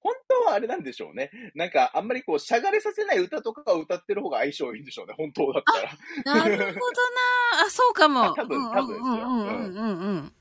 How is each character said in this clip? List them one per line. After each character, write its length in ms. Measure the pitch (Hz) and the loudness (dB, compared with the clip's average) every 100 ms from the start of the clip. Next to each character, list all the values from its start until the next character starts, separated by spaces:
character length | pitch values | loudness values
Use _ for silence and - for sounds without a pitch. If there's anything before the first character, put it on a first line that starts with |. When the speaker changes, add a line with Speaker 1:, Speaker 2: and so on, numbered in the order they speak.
Speaker 1:
本 140 | 381 523 _ | -2 -4 _
当 140 | 508 | 2
は 120 | 453 | 4
あ 60 | 208 | 2
れ 60 | 220 | -2
な 80 | 349 | -6
ん 60 | |
で 100 | 135 | -8
し 100 | - | -10
ょ 80 | 82 | -12
う 20 | |
ね。 160 | 87 139 220 226 | -8 -10 -10 -18
な 120 | 147 175 | -8 0
ん 40 | |
か、 220 | 147 127 | 2 2
あ 60 | - | 2
ん 60 | 202 | -2
ま 80 | |
り 80 | 254 | -6
こ 120 | - | -2
う、 40 | 233 | -2
し 140 | - | 0
ゃ 80 | 233 | 0
が 100 | 381 | 2
れ 100 | 415 | 0
さ 120 | 427 | -2
せ 120 | 415 | -4
な 100 | 415 | -2
い 40 | 254 | 0
歌 240 | 185 302 | 0 -4
と 100 | 226 | -8
か 200 | 220 294 | -8 -2
を 60 | 175 | 0
歌 160 | 156 180 | 0 -6
っ 80 | |
て 100 | - | -4
る 60 | 202 | -6
方 100 | 185 | -2
が 80 | 123 | -2
相 140 | 131 | -2
性 220 | 143 131 | -4 -8
い 40 | 110 | -8
い 20 | |
ん 20 | |
で 60 | 135 | -14
し 80 | 120 | -16
ょ 60 | |
う 20 | 95 | -16
ね、 80 | 107 | -10
本 160 | 156 | -8
当 200 | - 135 | -2 -2
だ 80 | 127 | 0
っ 20 | |
た 180 | - 453 | 2 0
ら。 80 | - - - 330 269 | -2 -12 -14 -10 0
Speaker 2:
あ、 220 | - 220 | 2 2
な 0 | |
る 80 | 202 | 2
ほ 60 | |
ど 60 | 196 | -2
な。 80 | 170 494 - 494 494 494 494 480 302 392 | -4 4 4 4 2 2 4 4 4 2
あ、 40 | |
そ 180 | - 392 | 4 4
う 20 | |
か 140 | - 311 | 6 4
も。 160 | 269 | 6
Speaker 1:
あ、 100 | 220 | 2
多 100 | - | 0
分、 260 | 240 135 - | -4 -4 -2
多 120 | - | -2
分 60 | 254 | -2
で 60 | |
す 260 | 208 254 226 | -4 -4 -4
よ。 80 | 240 | -2
Speaker 2:
う 20 | |
ん 100 | 247 | -2
う 40 | |
ん 40 | 202 | -2
う 40 | |
ん 120 | 226 | -6
う 40 | 214 | -8
ん 60 | |
う 60 | 185 | -6
ん 200 | 226 180 | -4 -4
う 120 | 190 190 | -4 -4
ん。 140 | 139 _ | -6 _